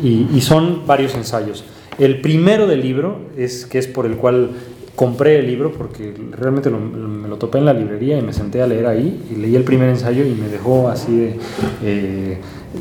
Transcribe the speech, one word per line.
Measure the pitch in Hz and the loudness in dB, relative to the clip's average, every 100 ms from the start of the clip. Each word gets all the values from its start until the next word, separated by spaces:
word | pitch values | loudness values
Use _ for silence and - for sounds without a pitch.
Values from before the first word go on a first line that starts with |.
y, | 139 113 - | 2 2 4
y | 143 | 2
son | 131 156 170 165 143 | 6 4 4 0 2
varios | 139 135 | 2 2
ensayos. | 120 110 117 107 101 - - - - | -4 -4 -4 -4 -8 -14 -20 -14 2
El | 139 131 | 2 4
primero | 143 160 175 214 202 | 2 4 4 4 4
del | 143 | 2
libro, | 131 127 175 208 - 139 | 0 -2 -2 -6 -10 -6
es, | 123 - - | -6 -6 -4
que | 131 | -4
es | 131 | -2
por | 131 117 | -2 -2
el | 113 | 0
cual | 127 123 120 - - - - - | 2 4 2 -4 -14 -18 -14 0
compré | 123 113 147 151 | 0 4 4 4
el | 123 | 4
libro, | 123 120 | -2 -4
porque | - - - 107 101 117 - | -6 -10 -12 -12 -12 -14 -4
realmente | 131 135 135 | -2 0 0
lo, | 113 | -2
me | 110 117 110 104 107 | -4 -6 -8 -8 -8
lo | 104 | -6
topé | 117 135 | -2 2
en | 147 | 4
la | |
librería | 131 104 104 127 147 | 2 0 -4 -2 -2
y | |
me | 110 | -2
senté | 104 104 120 | -4 -4 0
a | 123 | 0
leer | 113 120 | 0 0
ahí, | 110 156 196 - | 0 -2 -4 -8
y | 110 | -4
leí | 110 123 | 2 2
el | |
primer | 127 131 127 | 4 4 4
ensayo | 123 123 123 139 | 2 0 0 0
y | |
me | 113 104 | 0 -4
dejó | 101 110 131 123 | -4 2 4 2
así | 107 120 117 | 0 0 2
de, | 113 107 - - 107 - | 0 -4 -10 -6 -6 -4
eh, | 107 101 98 98 98 95 - - - - | -2 -2 -2 -4 -6 -6 -10 -16 -14 -14